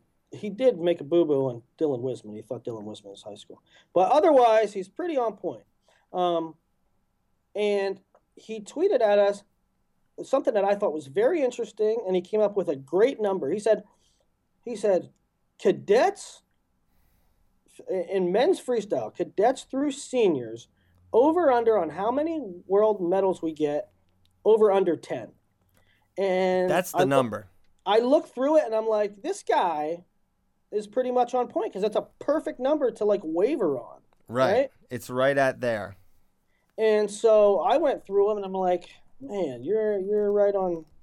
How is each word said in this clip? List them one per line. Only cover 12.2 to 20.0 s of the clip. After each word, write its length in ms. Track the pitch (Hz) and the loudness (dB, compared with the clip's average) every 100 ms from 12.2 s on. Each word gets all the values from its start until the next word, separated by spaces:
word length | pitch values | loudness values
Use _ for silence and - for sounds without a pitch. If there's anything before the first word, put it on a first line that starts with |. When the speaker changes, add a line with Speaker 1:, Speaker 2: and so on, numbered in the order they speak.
Speaker 1:
came 200 | 180 214 | -2 0
up 140 | 208 202 | 0 0
with 100 | 175 | -4
a 80 | 139 | -4
great 460 | 135 175 233 277 | -4 2 2 2
number. 300 | 208 190 143 | -4 -2 -4
He 80 | 202 | -2
said, 240 | 208 208 208 _ _ _ _ _ _ _ | 0 0 -2 _ _ _ _ _ _ _
he 120 | - 226 | -14 -4
said, 340 | 214 180 139 _ _ _ _ _ | 0 0 -2 _ _ _ _ _
"Cadets, 840 | 214 156 135 208 349 392 - - _ _ _ _ _ _ _ _ _ _ _ _ _ - - | -2 0 2 2 2 0 -10 -20 _ _ _ _ _ _ _ _ _ _ _ _ _ -18 -8
in 420 | 185 175 196 180 | -8 -4 -2 0
men's 280 | 190 285 349 | 0 2 0
freestyle, 520 | - 247 208 135 107 - | -2 -4 -4 -6 -6 -8
cadets 480 | 160 - 214 269 | -6 0 0 0
through 280 | - 262 294 | -6 -6 -4
seniors, 760 | 269 | -6